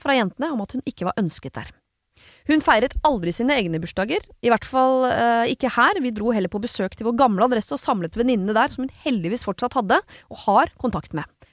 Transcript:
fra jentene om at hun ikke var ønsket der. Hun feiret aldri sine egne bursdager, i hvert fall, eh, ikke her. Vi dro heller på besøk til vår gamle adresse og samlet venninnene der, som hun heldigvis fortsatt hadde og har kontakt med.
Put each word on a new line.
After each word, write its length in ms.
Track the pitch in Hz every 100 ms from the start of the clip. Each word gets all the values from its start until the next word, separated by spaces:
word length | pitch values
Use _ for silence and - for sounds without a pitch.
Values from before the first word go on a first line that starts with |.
fra 100 | 285
jentene 380 | 269 196 - 302
om 80 | 262
at 140 | 202 254
hun 60 |
ikke 220 | 269 - 180
var 80 | -
ønsket 380 | 180 - 135 -
der. 140 | - - _ _ _ _ - - -
Hun 140 | 311
feiret 300 | 311 226 233 - -
aldri 240 | 240 170
sine 220 | - 247 277
egne 240 | 180 160
bursdager, 400 | 170 - 208 359 - -
i 80 | 240
hvert 160 | 220 -
fall, 380 | 262 262 262 254
eh, 400 | - 233 233 233
ikke 180 | 262 254
her. 260 | - 269 403
Vi 80 | 254
dro 160 | 214 214 220
heller 160 | 185
på 80 | 208
besøk 320 | 233 - 190
til 140 | - 220
vår 80 | 233
gamle 300 | 262 190 247
adresse 240 | 240 -
og 60 | 277
samlet 340 | - 220 165 208
venninnene 340 | 240 233 190
der, 140 | 220 277
som 160 | -
hun 80 | 262 -
heldigvis 400 | 302 226 165 240 -
fortsatt 260 | 185 247
hadde 240 | 277 196 302 - - _
og 140 | -
har 260 | - 208 330 -
kontakt 380 | 247 156 - 156
med. 80 | - _ -